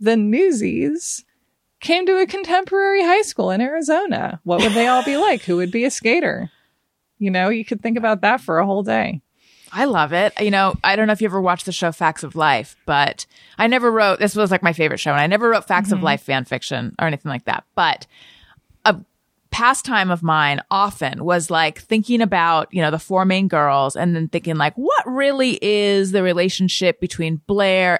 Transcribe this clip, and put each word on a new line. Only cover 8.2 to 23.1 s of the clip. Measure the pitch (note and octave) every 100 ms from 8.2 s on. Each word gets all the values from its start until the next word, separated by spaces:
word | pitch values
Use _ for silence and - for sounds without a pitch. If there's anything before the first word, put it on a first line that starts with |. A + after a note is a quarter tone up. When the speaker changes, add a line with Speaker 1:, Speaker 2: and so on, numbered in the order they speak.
Speaker 1:
that | G#3 B3
for | - D#3+
a | G3
whole | G3
day. | G3+ A3 - D3 _ _ _ _ -
Speaker 2:
I | F#3+ C#4
love | F#3 D3+
it. | E3+ G#3 -
You | G#3
know, | G3 F#3+ -
I | F#3
don't | G3 A3
know |
if | G#3+
you | G#3+
ever | F#3+
watched | F#3 F3
the | -
show | E3+ F3
Facts | - E3 -
of | C#3+ D#3+
Life, | D#3 B2 - - -
but | C#3+ C#3+ - - _ - -
I | A3+
never | B3+ A#3+
wrote, | A3 G3+ -
this | G#3 G#3
was, | G3+
like, | F#3
my | F3
favorite | E3 D#3 -
show, | D#3
and | C#3+
I | D#3
never | G#3 A#3
wrote | G#3+ -
Facts | F3+ G3+
of | G3+
Speaker 1:
Mm-hmm. |
Speaker 2:
Life | E3 C#3+
fan | - C3+
fiction | B2 C3 - B2+ A#2+ -
or | D#3+
anything | C#3+ D3+
like | B2+ -
that. | - -
But | - E3 C#3 - _ - - _ _ _ _
a | A3 F#3+ - _ _ _ _
pastime | - A#3+ C4+ - A3 F#3
of | E3+
mine | E3 D#3 C#3+ C#3+ -
often | G3 G3+ - C3+ -
was, | E3 F3 E3
like, | E3 D#3 -
thinking | - A3 G#3+ A#3+
about, | G#3+ F#3 E3+ D#3+ -
you | F#3
know, | D#3
the | D#3+
four | -